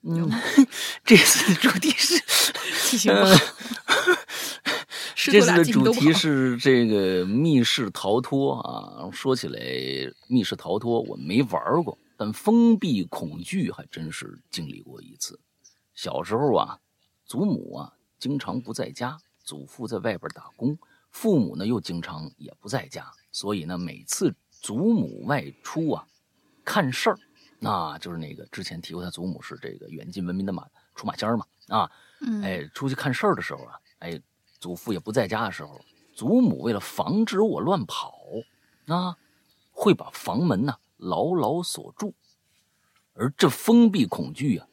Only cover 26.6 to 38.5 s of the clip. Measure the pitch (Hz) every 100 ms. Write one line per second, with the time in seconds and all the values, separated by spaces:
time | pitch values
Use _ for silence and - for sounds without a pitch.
26.6 | - 214 139 127 226 196 _ _ _ _
27.6 | 110 98 80 76 90 85 76 76 - -
28.6 | 90 85 - 82 87 85 92 85 - -
29.6 | - 50 - 78 78 95 90 92 98 90
30.6 | - _ _ - - - 104 117 92 _
31.6 | _ 110 85 _ _ _ 269 214 98 92
32.6 | 73 - 139 131 143 123 214 170 - 67
33.6 | 60 - _ _ 85 85 _ _ _ _
34.6 | 90 87 - 92 104 113 101 107 113 85
35.6 | 71 - _ _ _ - 180 233 233 76
36.6 | 101 104 - - - 196 226 196 214 -
37.6 | 160 190 - - - - - 110 -